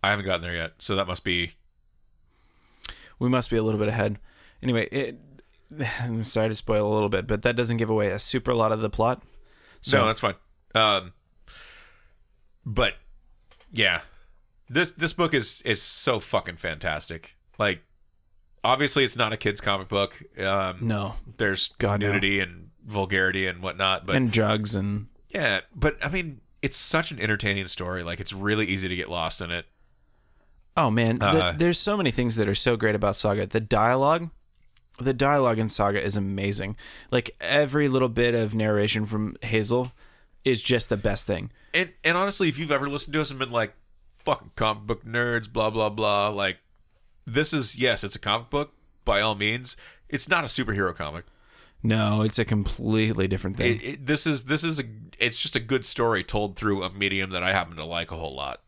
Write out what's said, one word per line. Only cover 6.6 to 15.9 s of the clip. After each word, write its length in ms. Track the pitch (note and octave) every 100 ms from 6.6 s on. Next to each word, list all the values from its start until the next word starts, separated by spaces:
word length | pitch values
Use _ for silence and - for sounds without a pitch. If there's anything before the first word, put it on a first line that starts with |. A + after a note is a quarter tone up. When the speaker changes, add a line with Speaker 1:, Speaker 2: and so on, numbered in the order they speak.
| - G#2+ G#2
Speaker 2:
a 20 |
little 180 | G#2+ G#2
bit, 160 | G2 A2
but 160 | G#2+
that 120 | B2
doesn't 220 | A#2 A#2 A#2
give 140 | A2+
away 180 | A2 G2+
a 80 | G2
super 360 | - C3 -
lot 180 | A#2+ A2
of 80 | A2
the 80 | A2
plot. 320 | - A2+ B2+ - - - _ - -
So 160 | - C3+
Speaker 1:
No, 80 | A2
that's 140 | A2
fine. 140 | A2 - _ _ _
Um, 380 | A2+ A2 G2+ F2+ - _ _ - - - - - _ - _ _ _ _ _
but, 300 | - G#2+ A2 - - - _ _ _ - -
yeah. 280 | - G2+ E2 - - - - _ _ _
This, 240 | B2+ F3
this 200 | - E3+
book 220 | - E3
is, 260 | D3 A2 - A2+
is 160 | A2
so 360 | -